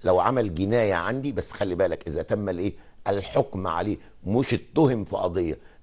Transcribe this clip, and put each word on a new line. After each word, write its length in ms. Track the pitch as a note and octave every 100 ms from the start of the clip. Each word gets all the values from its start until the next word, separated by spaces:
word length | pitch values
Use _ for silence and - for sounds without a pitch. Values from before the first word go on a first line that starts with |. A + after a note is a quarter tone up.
لو 160 | F2+ F2+
عمل 340 | G2 C3 G#2+
جناية 400 | D#2+ G2 A#2+ G#2+
عندي، 380 | F2 F2+ C3 C#3+
بس 200 | G2 -
خلي 220 | - G2
بالك، 320 | F2 F#2 D#2+ -
إذا 160 | D#2
تم 260 | E2 G#2 G2+
الإيه؟ 240 | F2 G2 - - - -
الحكم 580 | G2+ F#2 - - F#2+ F#2
عليه، 300 | E2 G2+ F#2+ - - -
مش 280 | A2+ C3+
اتهم 500 | A2+ - - D3 A#2
في 120 | F#2+ G2
قضية، 420 | F#2 F2 E2+ C#2+ - -